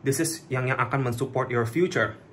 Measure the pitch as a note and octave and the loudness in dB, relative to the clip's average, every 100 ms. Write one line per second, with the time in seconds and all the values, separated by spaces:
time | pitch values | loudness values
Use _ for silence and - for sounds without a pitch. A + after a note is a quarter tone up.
0 | C3+ C3+ D#3 - - B2+ B2+ B2+ A#2+ C3+ | 0 0 0 -2 -4 -2 0 0 0 2
1 | B2+ A#2 B2+ C3 B2+ A#2+ A2+ D#3+ F3+ C3+ | 0 0 -2 -2 0 0 0 2 2 2
2 | A2 - - | 0 -2 -18